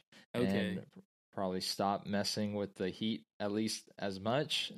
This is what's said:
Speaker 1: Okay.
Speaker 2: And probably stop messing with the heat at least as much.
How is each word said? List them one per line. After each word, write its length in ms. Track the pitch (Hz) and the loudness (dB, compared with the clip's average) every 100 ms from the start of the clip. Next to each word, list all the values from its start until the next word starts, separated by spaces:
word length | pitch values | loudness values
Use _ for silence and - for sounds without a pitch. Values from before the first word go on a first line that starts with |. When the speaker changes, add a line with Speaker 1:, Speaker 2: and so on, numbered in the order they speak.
| _ - - - | _ -20 -8 0
Speaker 1:
Okay. 420 | - 98 - - | 2 2 2 -2
Speaker 2:
And 40 | - - - _ _ - | -8 -16 -20 _ _ -4
probably 220 | 95 92 | -2 0
stop 440 | 92 - 98 101 | -2 2 2 2
messing 480 | - 101 101 - 104 | 0 0 2 0 0
with 200 | 104 98 | 0 -2
the 160 | - 95 | -2 -2
heat 320 | 90 110 110 - - | 0 -2 -2 -6 -4
at 140 | 104 | 0
least 360 | 104 110 - - - | 2 0 -2 -8 -6
as 220 | 101 95 | -4 -2
much. 540 | 104 131 156 - - | 0 0 2 0 -2